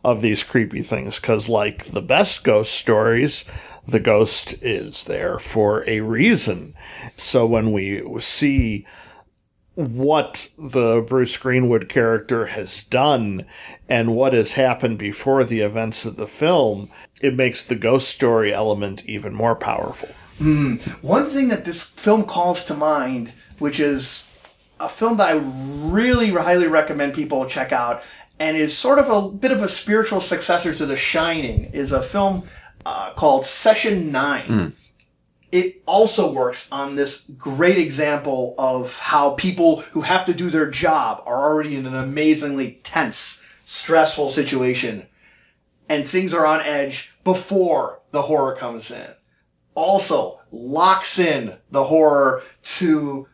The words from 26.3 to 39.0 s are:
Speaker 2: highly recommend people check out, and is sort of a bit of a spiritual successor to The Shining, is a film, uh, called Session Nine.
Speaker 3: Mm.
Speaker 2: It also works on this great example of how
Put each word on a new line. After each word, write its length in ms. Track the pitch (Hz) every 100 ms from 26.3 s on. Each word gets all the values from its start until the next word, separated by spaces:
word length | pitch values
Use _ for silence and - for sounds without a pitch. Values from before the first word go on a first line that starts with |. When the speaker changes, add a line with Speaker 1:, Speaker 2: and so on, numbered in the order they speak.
Speaker 2:
highly 360 | 180 175 180 170
recommend 480 | 156 156 151 143
people 320 | 135 135 139 131
check 260 | 143 127
out, 300 | 131 120 120 - - - _
and 180 | 156 156
is 200 | 151 -
sort 220 | 254 285
of 100 | 277
a 200 | 208 196
bit 220 | - 262
of 100 | 226
a 60 | 196
spiritual 520 | - - 214 220 196
successor 540 | - 165 - 175 170
to 120 | 151 143
The 100 | 135
Shining, 680 | - 165 165 160 131 107 -
is 200 | - 135
a 100 | 139
film, 420 | - 202 196 185 - - - _ -
uh, 260 | - 95
called 320 | - 156 135
Session 640 | - - 226 214 220 196 160
Nine. 380 | 135 143 - -
Speaker 3:
Mm. 240 | 110 80 - _ _ _ _ _ _ _
Speaker 2:
It 300 | 180 180 -
also 480 | - 190 220 - 175
works 360 | 131 123 - -
on 220 | 139 139
this 300 | 139 139 - - 135
great 400 | 147 139 180 190
example 800 | 151 135 147 143 143 131 123 -
of 400 | 131 127 123
how 340 | -